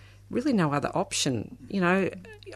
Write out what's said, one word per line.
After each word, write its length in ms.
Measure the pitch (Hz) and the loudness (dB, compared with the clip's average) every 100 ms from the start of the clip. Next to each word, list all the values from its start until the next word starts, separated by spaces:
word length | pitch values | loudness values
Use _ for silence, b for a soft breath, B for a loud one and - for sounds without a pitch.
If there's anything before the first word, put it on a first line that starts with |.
| B B B | B B B
really 200 | 233 285 | -2 2
no 220 | 226 156 | 4 4
other 160 | 143 139 160 | 2 0 -2
option. 600 | 196 - - 117 - - - | -2 0 0 0 -2 -12 -6
You 120 | 196 | 0
know, 280 | 175 185 190 185 - - - | 2 4 2 -4 -14 -18 -12